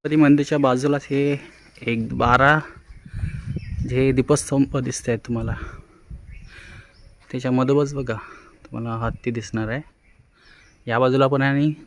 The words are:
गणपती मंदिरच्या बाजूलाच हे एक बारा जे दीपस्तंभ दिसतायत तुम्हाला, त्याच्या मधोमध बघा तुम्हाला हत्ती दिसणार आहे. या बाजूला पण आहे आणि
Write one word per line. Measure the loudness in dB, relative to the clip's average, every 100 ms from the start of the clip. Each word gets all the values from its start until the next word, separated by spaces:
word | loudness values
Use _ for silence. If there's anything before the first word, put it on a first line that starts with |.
| 0
गणपती | 4
मंदिरच्या | 6 6 4 2
बाजूलाच | 2 2 0 -2 -2
हे | -2 0 -2 -8 -20 -20 -10
एक | -4 -4 -4 0
बारा | 2 6 6 4 0 -20 -20 -20 -14 -8 -8 -8 -8 -10 -8 -8 -2
जे | 2 2
दीपस्तंभ | 2 2 0 2 0 2 0
दिसतायत | -4 -6 -4 -4 -2
तुम्हाला, | -4 -4 -6 -8 -14 -20 _ -20 -18 -18 -20 -20 -20 -20 -20 -20 _ -20 _ _
त्याच्या | -6 -2
मधोमध | 0 2 2 0
बघा | -4 -6 -8 -10 -20 -20 _
तुम्हाला | -14 -10 -6 -4
हत्ती | -4 -4 -6
दिसणार | -6 -6 -6 -6
आहे. | -8 -10 _ _ _ _ _ _ -20 _ _ -2
या | 2
बाजूला | 4 4 4
पण | 4
आहे | 2
आणि | 2 0 -2